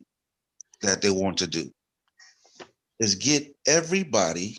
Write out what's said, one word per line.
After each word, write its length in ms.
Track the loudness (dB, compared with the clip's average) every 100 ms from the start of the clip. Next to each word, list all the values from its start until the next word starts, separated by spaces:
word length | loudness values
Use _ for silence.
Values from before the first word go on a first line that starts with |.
| _ _ _ _ _ -20 -20 _
that 200 | -2 2
they 80 | 2
want 280 | 2 0 -2
to 80 | -4
do 240 | -4 -8 -12 _ _ _ _ -20 _ _ -20 -20 _ _ -4
is 160 | -2
get 400 | 0 2 0 -2 -4 2
everybody 920 | 2 2 -2 0 2 2 -2 -6